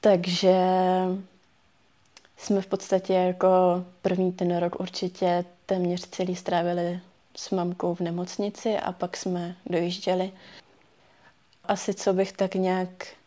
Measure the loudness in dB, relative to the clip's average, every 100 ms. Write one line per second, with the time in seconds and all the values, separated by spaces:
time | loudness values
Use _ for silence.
0 | 6 4 2 2 4 6 4 4 4 2
1 | 2 -2 -8 _ _ _ _ _ _ _
2 | _ -20 _ _ -2 -2 0 -6 0 -2
3 | 2 2 2 2 4 6 4 2 -2 -6
4 | -2 0 0 0 -2 0 -2 -4 -8 -6
5 | -8 -2 0 0 -2 -12 -4 -2 0 -2
6 | -6 -6 -4 -4 -2 0 0 0 -2 -4
7 | -10 _ _ -16 -4 -2 -2 -2 -4 -2
8 | -4 -4 -6 -4 -6 -4 -2 -2 -2 -4
9 | -6 -6 -4 -4 -6 -10 -4 -2 -2 -4
10 | -2 -2 -2 -6 -20 -20 -20 _ _ _
11 | _ _ -20 _ _ _ -4 -4 -2 -2
12 | 0 2 0 0 -2 0 0 0 -2 -8
13 | -18 -18